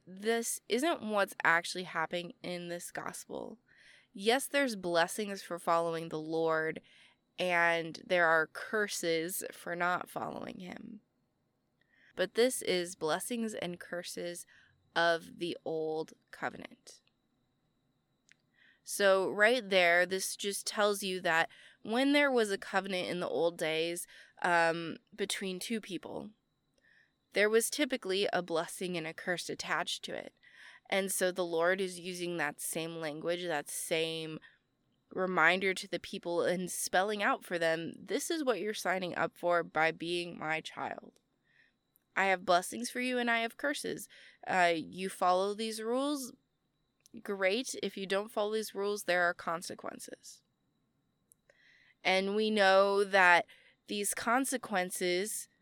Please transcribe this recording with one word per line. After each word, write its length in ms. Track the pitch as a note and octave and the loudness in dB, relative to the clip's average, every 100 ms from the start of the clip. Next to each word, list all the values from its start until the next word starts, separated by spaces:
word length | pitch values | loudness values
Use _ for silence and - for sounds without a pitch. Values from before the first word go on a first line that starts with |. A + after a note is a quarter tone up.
| - | -18
this 540 | F#3 G#3+ A#3 A#3 - - | -6 -2 0 -2 -6 -2
isn't 360 | A#3+ D#4+ D#4 | 0 2 0
what's 320 | G#3+ G#3 F#3+ - | 0 0 0 2
actually 400 | D#3+ E3 - F3+ | 4 4 2 -8
happening 500 | F3 E3+ D#3+ F3 F3 - | -6 -4 -2 -4 -6 -12
in 280 | E3+ F3 F3 | -10 -8 -8
this 220 | F3 - | -10 -10
gospel. 640 | - - - - C2+ A1 A3 _ _ - - _ | -10 -10 -12 -10 -10 -10 -14 _ _ -20 -20 _
Yes, 340 | G3 G#3 C4 - | -4 0 2 2
there's 280 | C#4+ C4+ G3+ | 0 0 -2
blessings 640 | F3+ E3+ F3+ - G3+ G3 | 0 2 2 0 -6 -8
for 180 | - E3+ | -10 -6
following 500 | - E3+ E3+ E3 E3 | 2 2 2 -2 -6
the 100 | D#3 | -6
Lord, 640 | D#3 D#3+ D#3+ D#3+ D#3 D#3+ _ - - _ _ - | -2 0 2 2 0 -6 _ -20 -20 _ _ -6
and 600 | F3+ F3 E3+ E3+ E3 - - | 0 4 4 2 -2 -8 0
there 220 | F3+ E3 | 4 6
are 200 | D#3+ D#3 | 4 2
curses 960 | - - A3 G3+ - E3+ E3 E3 - - | -4 -4 -2 -2 -2 0 0 -2 -6 -8
for 240 | - - E3+ | -12 -8 -2
not 340 | F3 F3+ - | 0 0 -4
following 500 | - A2 - - - | -6 -6 -8 -10 -12
him. 400 | F3+ - - G#3 _ _ _ _ _ _ _ _ _ _ _ - | -14 -14 -16 -18 _ _ _ _ _ _ _ _ _ _ _ -4
But 200 | F#3+ - | -2 4
this 260 | B3+ - | 4 2
is 340 | - F3+ F3 F#3+ | 0 0 -2 -4
blessings 580 | D#3 F3 - A#3+ A3 | 0 0 -2 -4 -4
and 260 | - F3 F3 | -4 -6 -8
curses 640 | - F3 - F#3 F3 F3 - - _ _ _ E3+ | -10 -10 -8 -8 -8 -10 -16 -20 _ _ _ 2
of 440 | E3+ E3 - - | 2 2 -2 -8
the 180 | E3+ - - | -6 -6 -4
old 480 | D#3+ D#3 D#3 D#3 - - | -4 -4 -4 -8 -12 -20
covenant. 680 | - - - - - - - _ _ _ _ _ _ _ _ _ _ _ _ _ _ _ _ _ _ | -8 -8 -8 -16 -18 -20 -20 _ _ _ _ _ _ _ _ _ _ _ _ _ _ _ _ _ _
So 460 | - - G3 F#3+ F3 | -8 2 6 6 4
right 380 | F3+ G#3 B3+ G3 | 4 4 4 4
there, 380 | F#3+ F3 F3 F3+ | 6 6 6 4
this 300 | F#3+ - - | 0 -4 -4
just 320 | G3+ G3 - | -6 -4 -4
tells 360 | A3+ G#3 G3+ | 2 2 2
you 180 | G3+ F#3 | -2 -2
that 280 | F3 D#3+ - - - _ | 2 2 2 -4 -20 _
when 300 | - A#3 C#4 | -4 0 4
there 180 | D4 C#4+ | 4 4
was 200 | B3 G#3+ | 4 2
a 60 | G3 | -2
covenant 520 | - F#3+ G3 F3+ G#2+ | -2 -2 0 -4 -2
in 100 | F3+ | -4
the 80 | F3 | -2
old 300 | C3+ E3 F3 | 2 0 0
days, 480 | D#3+ D#3+ E3 F3 - - - - | -2 0 -2 -4 -10 -16 -20 -4
um, 560 | F3+ E3+ E3 E3+ E3 - _ - | 2 4 4 2 -4 -8 _ -6
between 420 | G3 - F#3+ F3+ | -4 -4 -4 -6
two 220 | - A3+ | -4 -6
people, 500 | - E3+ - - G#3+ - _ _ _ _ _ _ _ _ _ | -6 -10 -8 -10 -12 -18 _ _ _ _ _ _ _ _ _
there 160 | - G#3+ | 2 4
was 200 | A3 A3+ | 4 4
typically 580 | - C#4+ B3+ F#3+ F#3+ G3+ | 0 0 0 -2 0 2
a 120 | F3+ | 0
blessing 540 | F3+ D#3+ E3+ - F#3 F3 | 0 -2 -2 -6 -4 -4
and 100 | D#3+ | -6
a 60 | |
curse 360 | - - F3 - | -8 -4 -4 -4
attached 540 | - F3+ D#3+ F3+ - | -8 -2 -2 -2 -6
to 100 | - | -8
it. 200 | - - _ - - - - - | -10 -10 _ -20 -20 -20 -16 -2
And 220 | G3 G3 | -2 0
so 200 | - F#3 | 0 0
the 140 | F#3 F3 | 0 -2
Lord 360 | E3 F3 F#3+ | 2 2 2
is 180 | F#3 F3+ | -2 -6
using 380 | F3 F3+ F3 F3 | -10 -6 -4 -2
that 240 | D3 - | -4 -4
same 360 | - E3 E3 E3 | -6 -4 -6 -6
language, 460 | D#3+ D3+ D#3+ F3 F3 | -8 -4 -4 -2 -2
that 240 | D3 - | -4 -4
same 680 | - - E3 D#3+ D#3+ D#3+ D#3 - _ _ _ _ _ - | -8 -2 0 0 -4 -8 -10 -16 _ _ _ _ _ -10
reminder 600 | - F#3 F3+ D#3+ F#3 G3 | -4 0 4 6 6 0
to 140 | F#3 G3 | -2 -4
the 120 | F3 | -8
people 420 | - G3 F3 E3+ | -6 -8 -4 0
and 280 | B2+ F3 F3+ | 0 0 -4
spelling 540 | - - F3+ G3+ G#3 | -6 0 0 0 0
out 200 | A3 A3 - | -2 -2 -4
for 120 | F3 | -2
them, 360 | E3 E3 E3 - | 0 0 -4 -10
"This 320 | F#3+ A#3 - | -4 -4 -2
is 140 | E4 | -2
what 160 | C4 G3 | -2 -2
you're 140 | G#3 | -2
signing 420 | G#3+ F#3 F#3 F3+ - | -4 -2 -2 -2 -2
up 200 | E3 - | -4 -2
for 280 | F3 F3 | 2 2
by 280 | E3+ D#3 D#3+ | 2 2 2
being 460 | D#3+ E3 F3 F3 - | 0 -4 -4 -4 -8
my 240 | D#3 D#3+ | -4 -4
child. 520 | - - B2+ - - _ _ _ _ _ _ _ _ _ _ - | -6 -8 -8 -8 -14 _ _ _ _ _ _ _ _ _ _ 0
I 100 | G3 | 2
have 200 | F#3 F3+ | 2 4
blessings 440 | F3 F#3 A3+ B3 | 2 2 -8 -6
for 100 | B3 | -4
you 180 | B3 B3 | -2 0
and 140 | A#3+ | 0
I 80 | A#3 | 0
have 180 | A#3 - | -2 -4
curses. 500 | C#4+ D4 - - - - - - - | -4 -2 -6 -8 -10 -18 -20 -14 -2
Uh, 280 | F3+ F3 E3 | 4 4 4
you 340 | F2 F3+ F#3+ | -4 -8 -6
follow 440 | - F3+ F3+ G3 | 0 2 4 2
these 280 | G#3 A3 A3 | -2 -6 -6
rules, 520 | A3 B3 C#4+ C#4+ B3 - _ _ _ _ _ _ _ A3+ | -2 0 0 -4 -6 -14 _ _ _ _ _ _ _ -14
great. 520 | - G3 F#3+ A3+ C4+ - | -8 0 2 2 -2 -4
If 160 | G3 - | -4 -4
you 80 | F#3+ | 0
don't 260 | G3 A3 | 0 0
follow 220 | A3+ G#3 | -2 0
these 220 | A3 G#3 G3 | -2 -4 -4
rules, 280 | G3+ G#3 | -2 -2
there 200 | - F3+ | 0 2
are 100 | F3 | 2
consequences." 1080 | F3+ - E3+ - - - - - - - - _ _ _ _ _ _ _ _ _ _ _ _ _ _ _ _ | 0 -6 -6 -8 -10 -12 -12 -16 -16 -18 -20 _ _ _ _ _ _ _ _ _ _ _ _ _ _ _ _
And 320 | - F#3+ G3 G#3 | 2 2 2 2
we 160 | A3 | 2
know 520 | G#3+ F#3+ F#3+ G3+ G3 | 6 8 8 8 4
that 440 | G3+ G3 F3+ F3 - - - _ - | 4 6 8 8 4 -12 -20 _ -8
these 260 | G#3 G3+ | -4 -2
consequences 1300 | - A#3 B3 C4+ C4 - G3 F3+ - F3+ F3 G#3+ - - _ | -2 2 2 2 -4 -2 -2 -2 -2 0 0 -2 -6 -10 _